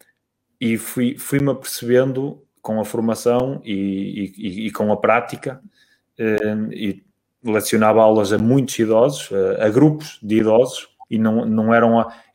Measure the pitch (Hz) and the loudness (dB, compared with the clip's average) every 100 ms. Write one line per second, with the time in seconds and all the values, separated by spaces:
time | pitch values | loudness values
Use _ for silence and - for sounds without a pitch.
0 | _ _ _ _ _ - 113 113 - 127 | _ _ _ _ _ -6 -4 -4 -4 -4
1 | 123 - - 135 143 123 - - 120 123 | -2 -4 -4 0 0 -2 -6 -8 0 2
2 | 131 131 143 - _ _ - 110 104 117 | 2 -2 -6 -10 _ _ -6 -4 -4 -2
3 | 113 110 120 123 131 104 110 98 98 98 | -2 0 0 0 0 -6 -6 -4 -4 -4
4 | 98 104 95 - 104 95 110 - 107 104 | -6 -6 -8 -8 -10 -8 -8 -4 -2 0
5 | 107 117 - - 135 131 - _ _ _ | 2 0 -2 -10 -10 -12 -18 _ _ _
6 | _ - 110 107 107 107 107 - 104 92 | _ -6 -2 -2 -2 -4 -6 -6 -8 -8
7 | _ _ _ _ 120 107 - 113 107 110 | _ _ _ _ -4 -2 0 2 4 6
8 | 110 110 98 104 110 139 127 - 110 110 | 6 6 2 0 2 2 0 -2 2 2
9 | 135 143 - 98 95 98 107 117 156 151 | 2 0 -6 -2 -2 0 0 4 4 2
10 | - - 104 110 110 113 131 - - _ | -8 -12 -2 0 4 4 2 -4 -16 _
11 | - 110 110 110 113 110 110 117 117 117 | -6 -2 0 0 0 0 2 4 4 2
12 | 113 - _ | 0 -6 _